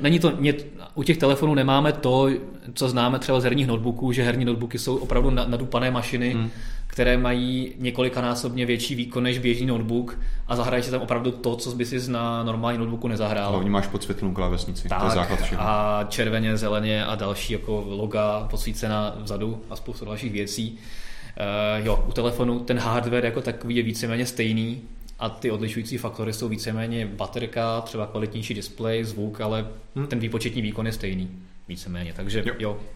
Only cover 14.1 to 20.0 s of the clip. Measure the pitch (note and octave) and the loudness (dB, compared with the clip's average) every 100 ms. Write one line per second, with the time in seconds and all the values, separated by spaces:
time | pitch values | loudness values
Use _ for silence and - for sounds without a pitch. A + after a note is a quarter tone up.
14.1 | G2 F#2+ F#2 F2+ F2+ - - - F#2+ G#2+ | -2 0 2 2 2 0 -2 0 2 4
15.1 | A2 F2 F#2+ - G2 G#2+ G#2 G#2 G#2 G2+ | 4 2 2 2 2 2 4 4 2 0
16.1 | - A2+ A2 A2 G#2+ G#2+ G#2 A2 G#2+ G2+ | 0 2 2 2 2 2 2 2 2 0
17.1 | G#2+ G2+ G2+ - G#2 - G#2+ G2+ G2 G#2+ | -2 -2 -2 -2 -2 -2 -2 -2 -4 -2
18.1 | G#2+ G#2+ G#2+ G#2+ A2 A2+ G#2 A2 G#2+ G#2+ | 2 2 0 -2 -2 -2 -2 -2 0 -2
19.1 | A2+ G#2+ G2+ A2 A2+ - G#2 - A2 | -4 -6 -2 -4 -4 -8 -10 -8 -8